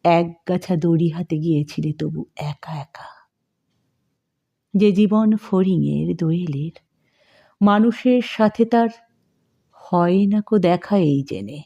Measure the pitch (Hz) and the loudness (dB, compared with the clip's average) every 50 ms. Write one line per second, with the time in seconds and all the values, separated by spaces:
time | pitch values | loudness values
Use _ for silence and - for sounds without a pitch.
0 | - 175 170 170 175 170 170 _ _ - 185 180 - - 185 160 160 170 165 156 | 2 2 2 2 0 -2 -8 _ _ -6 -4 -4 -2 -4 -2 0 2 2 2 2
1 | 170 165 156 170 175 _ 165 151 156 170 156 147 147 147 - - 151 156 151 156 | 0 0 -2 -6 -6 _ -6 -4 -2 0 0 -2 -2 -4 -6 -6 -6 -6 -6 -6
2 | 156 156 156 151 - _ _ - 147 147 147 _ - - 156 147 139 _ - - | -8 -8 -8 -8 -12 _ _ -10 -10 -10 -10 _ -14 -14 -12 -12 -12 _ -18 -20
3 | - - - _ _ _ _ _ _ _ _ _ _ _ _ _ _ _ _ _ | -20 -20 -20 _ _ _ _ _ _ _ _ _ _ _ _ _ _ _ _ _
4 | _ _ _ _ _ _ _ _ _ _ _ _ _ _ - 196 214 208 190 190 | _ _ _ _ _ _ _ _ _ _ _ _ _ _ 0 2 2 4 4 4
5 | 208 190 208 214 220 214 214 208 - - 196 185 190 190 185 160 143 143 147 147 | 2 2 2 2 2 2 0 -2 -2 -2 0 0 2 2 0 0 0 -2 -2 -2
6 | 156 170 180 165 170 160 165 175 180 165 139 139 151 165 - - _ _ _ _ | -2 -4 -4 -2 -2 -2 -2 -2 -4 -6 -6 -6 -8 -10 -12 -18 _ _ _ _
7 | _ _ _ _ _ _ _ _ _ _ _ _ 202 208 202 214 220 240 233 - | _ _ _ _ _ _ _ _ _ _ _ _ 2 4 4 4 2 2 0 0
8 | - 254 247 247 226 - - - 220 208 - - 233 226 240 233 233 226 - - | 0 2 2 2 0 -4 -2 0 0 0 2 0 0 2 2 2 0 0 -4 -10
9 | _ _ _ _ _ _ _ _ _ _ _ _ _ _ _ - - - 180 175 | _ _ _ _ _ _ _ _ _ _ _ _ _ _ _ -20 -8 -2 0 2
10 | 175 175 180 196 202 196 208 214 208 - 220 208 180 175 175 190 - - 202 196 | 2 4 4 2 2 2 0 -2 0 0 0 2 4 2 2 0 0 0 0 2
11 | 175 147 143 139 135 - - 95 101 104 147 151 - | 2 2 0 0 -2 -6 -10 -12 -10 -12 -14 -16 -18